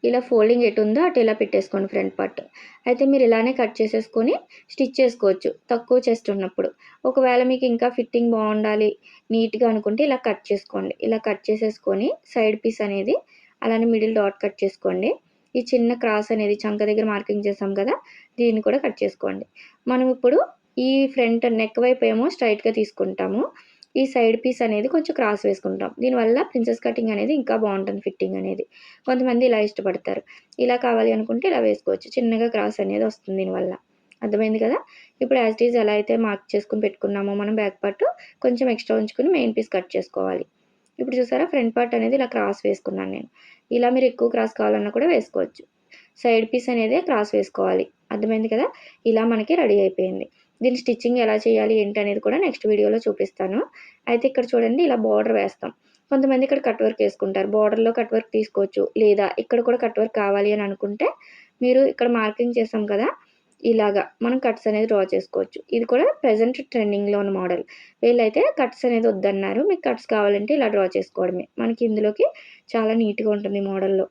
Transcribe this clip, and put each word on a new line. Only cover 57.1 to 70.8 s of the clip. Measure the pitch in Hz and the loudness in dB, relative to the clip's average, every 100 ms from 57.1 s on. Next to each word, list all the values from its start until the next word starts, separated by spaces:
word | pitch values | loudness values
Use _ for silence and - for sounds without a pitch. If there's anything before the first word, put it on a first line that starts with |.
| - 196 196 196 214 | 0 -4 -2 0 2
బోర్డర్లో | 214 214 226 233 | 2 2 0 0
కట్ | 220 220 | 0 -2
వర్క్ | 226 220 | -2 -4
తీసుకోవచ్చు. | 214 - 196 - 196 - | -2 -2 -2 0 -2 2
లేదా | 214 202 196 - | 4 4 2 -2
ఇక్కడ | 233 240 233 | -2 0 2
కూడా | 240 | 0
కట్ | 233 226 | 0 0
వర్క్ | 220 220 | -2 0
కావాలి | 202 202 208 208 | 0 2 2 0
అని | 202 | -2
అనుకుంటే | 196 202 208 392 640 - - - _ | -4 -6 -2 -4 -4 -18 -20 -20 _
మీరు | 247 254 269 | 2 4 4
ఇక్కడ | - 240 240 | 2 0 2
మార్కింగ్ | 214 214 240 240 | 0 -2 -2 0
చేసాం | 226 226 208 | -2 -2 -2
కదా | 202 254 - _ _ _ _ | 0 -2 -4 _ _ _ _
ఇలాగా | - 226 208 202 - _ | 0 2 2 0 -2 _
మనం | 233 262 254 | -2 0 0
కట్స్ | 220 220 | -2 -2
అనేది | 214 220 | 0 0
డ్రా | 208 190 | 0 0
చేసుకోవచ్చు. | 190 190 190 190 - - 233 | -2 -4 -6 -6 -8 -6 -4
ఇది | 233 | 0
కూడా | 247 427 605 | 2 2 2
ప్రజెంట్ | 269 214 233 254 269 | 0 2 0 -2 -4
ట్రెండింగ్లో | 240 208 202 202 202 | -2 0 0 0 0
ఉన్న | 196 196 | -2 -2
మోడల్. | 185 180 - - - _ | -2 -4 -6 -16 -20 _
వీళ్ళైతే | 233 240 220 220 523 622 | 2 4 2 2 0 2
కట్స్ | 254 - 254 | -2 0 0
అనేది | 233 226 | 2 2
వద్దన్నారు, | 196 202 196 190 202 349 | 2 0 0 -2 0 0
మీకు | 370 - | 0 -2
కట్స్ | 233 - 220 | -6 -2 0
కావాలంటే | 202 202 214 294 | 2 0 0 0
ఇలా | 226 | 2
డ్రా | 208 | 0